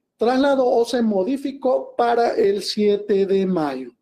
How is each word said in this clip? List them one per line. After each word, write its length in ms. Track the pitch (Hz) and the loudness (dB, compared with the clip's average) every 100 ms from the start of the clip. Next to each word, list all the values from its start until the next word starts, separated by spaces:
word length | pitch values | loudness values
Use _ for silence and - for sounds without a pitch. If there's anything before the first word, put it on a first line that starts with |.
| _ - | _ -4
trasladó 500 | 226 262 285 269 247 | 0 2 2 2 2
o 160 | 233 | 2
se 180 | 233 247 | 0 0
modificó 920 | 226 196 185 277 277 - 254 269 - - | 0 0 -2 -4 -6 -4 -2 -2 -2 -2
para 400 | 240 240 233 - | 0 2 0 2
el 260 | 196 202 | 0 0
siete 640 | - 214 208 202 208 196 196 | -4 0 2 0 0 0 2
de 200 | 196 185 | 0 0
mayo. 460 | 175 147 131 123 - | 0 -2 -6 -10 -18